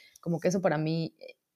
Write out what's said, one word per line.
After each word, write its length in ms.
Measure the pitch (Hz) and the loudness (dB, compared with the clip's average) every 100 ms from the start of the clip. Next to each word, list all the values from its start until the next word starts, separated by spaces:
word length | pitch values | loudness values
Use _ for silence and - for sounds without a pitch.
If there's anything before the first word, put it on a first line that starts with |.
| - - | -20 -12
como 180 | - 165 | -4 0
que 100 | 180 | 0
eso 120 | 190 | 2
para 160 | 175 156 | 2 2
mí, 380 | 156 165 160 - | 0 0 -2 -8
eh, 160 | - - _ | -20 -20 _